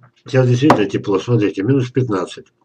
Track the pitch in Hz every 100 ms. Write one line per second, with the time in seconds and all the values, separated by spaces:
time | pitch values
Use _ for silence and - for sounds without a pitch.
0 | _ _ - 131 123 123 147 110 101 104
1 | - 95 - 120 101 - 104 139 - 135
2 | 120 95 87 - - _